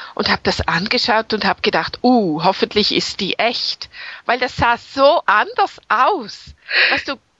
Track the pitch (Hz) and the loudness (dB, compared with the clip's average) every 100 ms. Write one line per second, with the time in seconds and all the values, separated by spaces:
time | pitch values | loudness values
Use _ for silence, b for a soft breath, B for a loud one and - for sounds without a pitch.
0 | B - 202 190 196 - - 180 202 240 | B -4 -2 -2 -2 -2 -2 -2 -2 -2
1 | - 220 220 214 196 180 214 170 165 - | 2 0 0 -2 -2 0 0 0 -2 0
2 | 247 247 190 151 185 190 226 208 202 - | 2 4 2 2 0 0 0 0 0 0
3 | - - 190 - 226 - - - - B | -4 -4 -4 -2 -2 -2 -6 -8 -14 B
4 | B B - 247 240 - 233 233 - 277 | B B -4 -2 -2 0 0 0 -4 4
5 | 277 339 - 208 349 466 392 - - 214 | 4 4 4 2 2 0 -2 -4 -2 2
6 | 285 370 208 - - - B B B 269 | 2 0 -6 -14 -20 -20 B B B 0
7 | - 277 _ | -4 -10 _